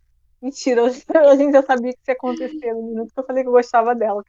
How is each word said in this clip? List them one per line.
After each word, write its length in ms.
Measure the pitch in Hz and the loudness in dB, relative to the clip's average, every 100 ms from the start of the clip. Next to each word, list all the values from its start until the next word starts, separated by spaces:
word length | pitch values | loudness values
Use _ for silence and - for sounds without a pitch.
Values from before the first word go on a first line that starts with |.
| _ _ _ _ | _ _ _ _
Mentira, 400 | 247 - 269 233 | -14 -6 -2 0
eu, 40 | 240 | 0
<laughs> 400 | 247 - 320 285 | -2 -2 4 6
a 60 | 277 | 6
gente 160 | 285 | 4
já 100 | 277 | 2
sabia 300 | 277 254 247 | 2 -2 -4
que 60 | 247 | -8
isso 100 | - | -6
ia 40 | |
acontecer 600 | 254 254 320 311 311 247 | -6 -4 -6 -8 -8 -8
no 80 | 226 | -8
minuto 320 | 226 220 226 | -8 -10 -10
que 60 | - | -10
eu 40 | |
falei 200 | 262 262 | -6 -4
que 40 | 254 | 2
eu 40 | |
gostava 420 | 247 240 240 226 | 2 2 0 0
dela. 280 | 240 220 202 | 0 -2 -4